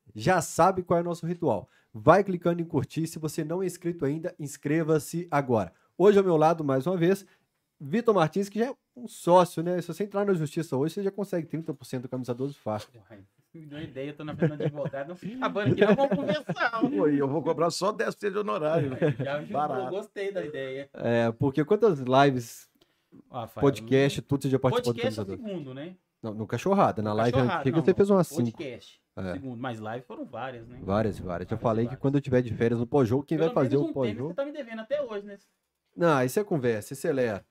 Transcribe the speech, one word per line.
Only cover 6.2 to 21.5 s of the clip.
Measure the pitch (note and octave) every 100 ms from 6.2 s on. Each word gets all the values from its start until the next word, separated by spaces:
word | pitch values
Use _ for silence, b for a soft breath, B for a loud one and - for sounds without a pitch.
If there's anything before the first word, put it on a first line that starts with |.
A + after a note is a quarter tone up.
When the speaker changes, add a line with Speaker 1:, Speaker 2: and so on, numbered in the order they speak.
Speaker 1:
meu | F#3+ D#3+
lado, | D#3 E3
mais | D3 C3+ C3
uma | F#3
vez, | E3 G3 b b b _ _ _
Vitor | C#3 G3 A#3+ G3+
Martins, | D#3 G3 G3+
que | G#3
já | A#3+
é | B3+ _ -
um | A#3
sócio, | - - F3+ F3 -
né? | E3 F3+
Se | E3+
você | D#3+ G3+
entrar | G3 G3+
na |
Justiça | F#3 D3+ - D3+ C3
hoje, | D#3 F#3
você |
já | G3
consegue | G3 G3 F3+ D3+
trinta | D3+ D#3+
por | C#3 -
cento | C3
do | B2+
Camisa | B2+ B2
doze | A#2+ C#3 C#3
fácil. | - G#2+ - A#2 G2
Speaker 2:
Uai, | G#2 G2 _ _
me | E3 D#3
deu | C#3+
uma |
ideia, | D#3+ B2+ C#3
eu | D3
tô |
na | D#3 C#3+
frente | D#3+ D3
do |
advogado, | D#3 D3 C#3 C3+ C#3+
não | F3+
fica | F#3 B3+
acabando | A#3 F#3 G#3
aqui, | E4 G3+
não | G#3
vamos | C#4 C#4+
conversar. | C#4 D4+ - F3 D4+ A3+ C4
Speaker 3:
Pô, | C#4+ D#3+
e | C#3+
eu | C#3
vou | D3+
cobrar | D#3 D#3+ E3+
só | - F#3
dez | G#3+ G3+ -
por |
cento | G3+
de | F#3+
honorário, | G3+ G#3 D3+ E3 D3
né? | - D#3 A#2
Speaker 2:
Já | C3+ D3
ajudou, | D#3
Speaker 3:
Barato. | C3+ D3 C3 B2+
Speaker 2:
gostei | F#3+ G#3+ - G3
da | F#3+
ideia. | D3 C#3 C3+ C3+ C#3+ -
Speaker 1:
É, | A#2 A#2 A#2
porque | A2+ C#3+